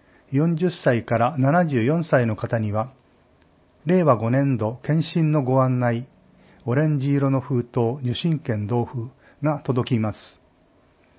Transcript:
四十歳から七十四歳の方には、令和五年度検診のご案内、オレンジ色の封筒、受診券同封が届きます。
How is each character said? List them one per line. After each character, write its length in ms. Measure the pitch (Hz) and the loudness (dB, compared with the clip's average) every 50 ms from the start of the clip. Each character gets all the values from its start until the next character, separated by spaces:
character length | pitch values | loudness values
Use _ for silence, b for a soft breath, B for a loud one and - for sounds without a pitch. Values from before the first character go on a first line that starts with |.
| b b b b b _ | b b b b b _
四 260 | 135 139 156 170 170 | -2 0 2 2 0
十 140 | 156 180 180 | 0 0 -2
歳 340 | - - - 151 123 113 107 | -2 0 0 2 2 2 0
か 140 | - 120 110 | 0 0 2
ら 160 | 117 131 170 | 2 0 0
七 300 | 131 127 135 156 180 180 | 0 2 2 4 2 2
十 180 | 156 139 120 110 | 2 2 0 2
四 200 | 131 156 170 160 | 2 0 0 0
歳 220 | - 156 131 120 | 2 2 2 2
の 100 | 113 107 | 0 -2
方 240 | - - - - 113 | -4 -4 -4 -4 -4
に 100 | 110 104 | -2 -2
は、 220 | 101 110 113 131 - _ _ _ _ _ _ _ _ _ _ _ _ _ _ _ _ _ - | -2 -4 -4 -6 -10 _ _ _ _ _ _ _ _ _ _ _ _ _ _ _ _ _ -2
令 180 | 147 180 185 170 | 0 2 4 4
和 100 | 147 123 | 4 4
五 160 | 107 110 113 | 4 2 2
年 260 | 127 135 139 139 131 | 2 2 2 2 0
度 220 | 104 107 107 123 - - | 0 -2 -4 -4 -4 -4
検 220 | - 151 165 151 | -2 0 0 -2
診 280 | - - 175 160 151 151 | -2 0 0 2 2 2
の 100 | 151 131 | 0 0
ご 200 | 123 131 135 131 | 2 2 2 2
案 180 | 127 127 123 | 2 2 0
内、 260 | 123 120 117 117 123 - _ _ _ b b b b b b b b | 0 0 0 -2 -6 -10 _ _ _ b b b b b b b b
オ 120 | 123 120 | -2 0
レ 100 | 139 156 | 2 2
ン 140 | 156 151 139 | 2 0 0
ジ 120 | 131 143 143 | 0 0 0
色 180 | 139 139 135 | 2 2 2
の 100 | 135 131 | 0 0
封 240 | 127 - 131 120 120 | -2 -2 -2 -2 -2
筒、 340 | - - 123 117 113 127 147 131 | -2 -2 0 0 0 -2 -2 -4
受 120 | 123 117 | -4 -4
診 240 | - - 170 160 135 | -2 -2 -2 -2 -2
券 300 | - - 113 104 104 101 | -2 -4 -4 -4 -4 -2
同 160 | 120 120 113 | -2 -2 -2
封 260 | - - 123 113 123 - b b b b b 143 | -2 -6 -10 -10 -10 -14 b b b b b -2
が 180 | 151 151 139 - | -2 -2 -2 -2
届 320 | - 123 123 113 - 127 | -2 -2 -2 0 0 0
き 20 | 110 | 0
ま 140 | 110 107 101 | 0 -2 -4
す。 280 | - - - - _ _ _ _ _ _ _ _ _ _ _ _ b b b b | -8 -14 -20 -20 _ _ _ _ _ _ _ _ _ _ _ _ b b b b